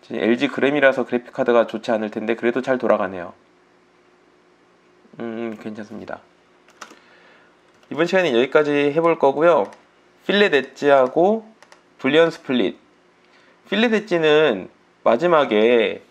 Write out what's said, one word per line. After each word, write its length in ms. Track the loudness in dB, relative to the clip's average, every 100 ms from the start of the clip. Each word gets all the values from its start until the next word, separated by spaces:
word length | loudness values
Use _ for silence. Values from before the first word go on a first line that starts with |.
지금 180 | _ -4
엘지 280 | 0 0 0
그램이라서 560 | 0 -2 2 2 2 -2
그래픽 260 | -4 -6
카드가 320 | -6 0 2 0
좋지 260 | -4 -6
않을 200 | -4 -4
텐데 240 | -8 -6 -4
그래도 260 | -2 -4
잘 160 | -4 -4
돌아가네요. 560 | -2 -2 -4 -8 -14 -18 _ _ _ _ _ _ _ _ _ _ _ _ _ _ _ _ _ -16
음, 380 | -14 -10 -12 -12
괜찮습니다. 580 | -14 -14 -16 -18 -16 -16 _ _ _ _ _ _ -20 -20 _ _ _ _ _ _ _ _ _
이번 160 | -4 0
시간엔 300 | 0 0 0
여기까지 360 | 2 2 0
해볼 460 | 0 0 0 0 2
거고요. 540 | 0 2 2 2 -2 -8 _ _ _ _ -4
필렛 260 | 0 2
엣지하고 920 | 2 -2 -4 2 4 4 2 0 0 -6 _ -20 -20 _ _
불리언 320 | 0 2 2
스플릿. 460 | 0 -4 -2 -2 -4 _ _ _ _ _ _ _ _ _
필렛 240 | -2 0
엣지는 760 | 0 -2 -2 2 4 2 0 -6 _ _ _
마지막에 1000 | 0 0 2 2 2 2 4 2 0 -4 _